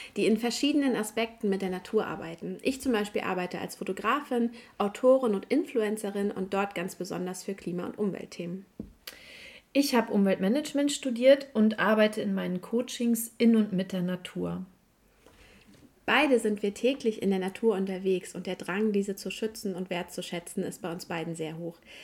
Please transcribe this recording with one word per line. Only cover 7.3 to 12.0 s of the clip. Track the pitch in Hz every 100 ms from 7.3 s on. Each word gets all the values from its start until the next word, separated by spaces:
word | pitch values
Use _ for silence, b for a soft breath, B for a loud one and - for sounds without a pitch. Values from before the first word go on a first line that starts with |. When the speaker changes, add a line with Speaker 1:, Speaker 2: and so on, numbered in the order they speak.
| 185
Speaker 1:
für | -
Klima- | 196 - 175 185
und | -
Umweltthemen. | 208 - - - 175 190 196 - - - B B B B B B _
Speaker 2:
Ich | 269 285
habe | 240 226
Umweltmanagement | 208 196 185 190 269 294 277 285
studiert | - 269 233 254 277 277
und | 226 214 214
arbeite | 190 214